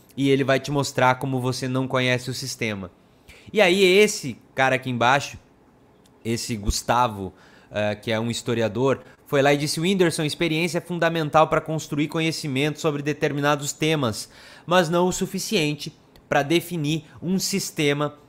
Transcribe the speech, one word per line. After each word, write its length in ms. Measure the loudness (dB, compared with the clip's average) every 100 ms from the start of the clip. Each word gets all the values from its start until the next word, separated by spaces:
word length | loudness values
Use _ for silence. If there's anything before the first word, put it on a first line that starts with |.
| -14 -2
e 140 | 2
ele 160 | 4 4
vai 120 | 0
te 140 | 0
mostrar 440 | -2 -2 2 2 2
como 260 | -2 -2
você 260 | -2 -4 -4
não 180 | -4 -2
conhece 440 | 0 0 0 -2
o 40 |
sistema." 560 | -8 -8 -6 -6 -6 -10 -16 _ _ -20 -20 -4
E 80 | 2
aí 240 | 4 4
esse 540 | 6 6 4 0 -8 -10 _ 0
cara 200 | 2 2
aqui 140 | -2
embaixo, 480 | 0 4 2 0 -12 -20 _ _ _ _ _ _ _
esse 320 | -6 -4 -4 -6
Gustavo, 800 | -4 -4 0 2 2 -2 -10 -12 -20 -20 -10
ah, 240 | -4 -2
que 160 | -2 -2
é 80 | -2
um 140 | -2
historiador, 680 | -4 -2 0 0 0 0 0 -4 -20 -2
foi 100 | 2
lá 120 | 4
e 40 | 2
disse: 220 | 0 -2
"Whindersson, 440 | 0 2 2 2
experiência 560 | -2 -2 -2 0 -2 -4
é 20 |
fundamental 680 | -6 -2 0 0 2 4 4
pra 140 | 2
construir 480 | -2 -6 -4 -4 -2
conhecimento 720 | 0 -2 -2 -4 -2 -2 -2
sobre 200 | -2 -2
determinados 720 | -4 -2 -2 0 0 0 -2
temas, 580 | -2 0 0 0 -4 -10 -18 -20 -16 0
mas 240 | 2 4
não 180 | 2 2
o 60 |
suficiente 840 | 0 -4 -6 -2 0 0 -2 -8 -16 _ -20 -2
pra 160 | 0
definir 640 | 2 0 0 -4 -2 -2 -4 -10
um 180 | -2 -2
sistema 760 | 0 -4 -4 -2 0 0 -2 -6